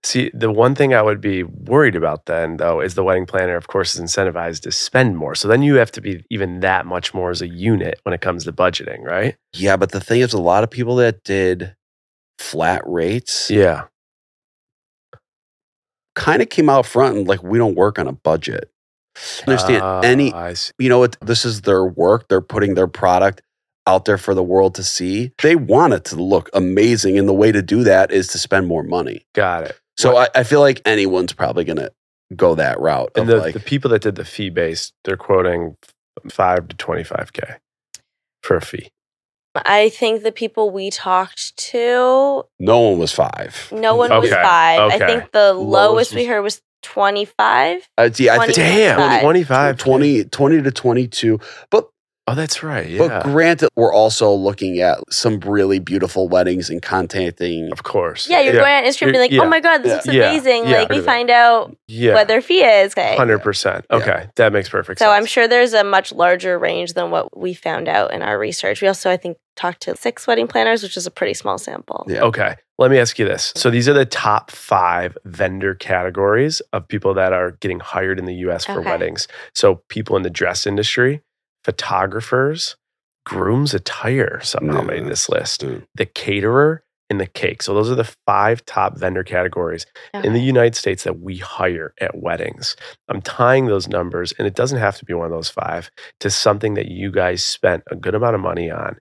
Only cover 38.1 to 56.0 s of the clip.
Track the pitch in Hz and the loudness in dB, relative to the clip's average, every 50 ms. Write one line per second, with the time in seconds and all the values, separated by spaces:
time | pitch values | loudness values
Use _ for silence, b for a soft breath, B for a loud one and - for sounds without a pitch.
38.1 | _ _ _ _ _ _ - - 95 82 - - - - - - _ _ _ _ | _ _ _ _ _ _ -4 -2 -2 -2 -2 -8 -14 -16 -16 -18 _ _ _ _
39.1 | _ _ _ _ _ _ _ _ _ - - - 202 208 214 220 220 - 247 220 | _ _ _ _ _ _ _ _ _ -4 0 2 4 4 4 2 2 0 -2 -2
40.1 | 220 220 214 220 220 - 233 220 _ 226 214 208 185 196 190 196 - - - 190 | -2 -2 -4 -6 -4 -4 -8 -6 _ -2 -2 -2 -2 -6 -8 -8 -8 -8 -4 -2
41.1 | 185 185 190 185 - - - - _ - - - - 240 233 240 247 247 254 254 | -2 -2 -2 -4 -8 -12 -12 -12 _ -12 -12 -6 -4 -2 0 0 2 2 2 2
42.1 | 254 262 277 277 277 269 - _ _ _ 90 101 113 120 120 107 95 85 82 76 | 4 2 2 2 0 -4 -6 _ _ _ 2 4 4 4 4 4 2 0 0 -2
43.1 | - - 73 - - - - - - - - - 208 220 220 220 226 240 240 240 | 0 -2 -2 -2 -2 -8 -12 -12 -12 -16 -16 -12 -8 -2 0 2 2 2 4 4
44.1 | - 113 113 110 104 90 - - 175 165 160 165 165 160 107 107 - 214 202 202 | 4 4 4 4 4 4 4 6 6 6 6 4 6 4 4 4 4 2 2 2
45.1 | 226 240 233 - - 214 208 202 190 185 190 - - - 202 214 220 220 233 - | 0 0 -4 0 2 4 6 6 4 2 0 2 4 4 6 4 4 2 0 0
46.1 | 208 233 240 240 240 208 202 214 - - _ _ _ _ - - - - 202 196 | -2 -4 -2 -2 -2 -2 -2 -4 -8 -10 _ _ _ _ -20 -10 -2 0 0 0
47.1 | 202 202 208 202 _ - 214 220 220 247 269 320 349 370 - _ _ - 120 120 | 0 -2 -6 -6 _ -2 0 2 2 2 2 0 -2 -4 -10 _ _ 2 2 2
48.1 | 113 - 131 120 113 - 226 - - - 160 165 185 214 220 175 110 92 - - | 2 2 4 4 4 4 2 2 2 2 2 2 4 4 4 4 4 2 2 4
49.1 | 120 110 113 151 170 180 170 135 131 131 143 143 131 123 - 135 131 135 143 147 | 4 4 4 4 4 2 2 2 2 2 2 2 0 0 0 2 4 4 4 4
50.1 | 139 113 101 - - - 156 185 165 156 135 139 127 - - 127 117 123 127 117 | 2 2 0 -4 -2 0 2 4 4 2 2 0 -4 0 0 0 0 0 -2 -2
51.1 | - - - 113 110 107 B B B B B B - 220 226 _ _ _ _ _ | -6 -2 0 0 0 0 B B B B B B 0 0 0 _ _ _ _ _
52.1 | _ _ _ 117 123 143 160 147 - - - 156 143 107 82 82 82 101 165 160 | _ _ _ -4 -4 -4 -4 -4 -6 -8 -6 -6 -6 -6 -6 -6 0 0 0 0
53.1 | 113 92 - 143 143 160 165 170 170 - 165 - _ - 117 101 82 107 107 110 | 0 -4 -4 0 2 2 4 4 2 2 0 0 _ 2 2 4 6 4 4 4
54.1 | 107 - 117 104 101 98 95 98 98 - 101 92 87 87 90 87 73 - - _ | 2 2 2 2 4 2 2 -2 -2 -2 -4 -4 0 2 2 2 2 0 -4 _
55.1 | - - - 120 110 98 90 98 101 104 98 98 98 95 85 - 90 98 | -6 -2 -2 -2 -2 -2 -4 -2 0 2 2 2 2 0 -2 -4 -2 -2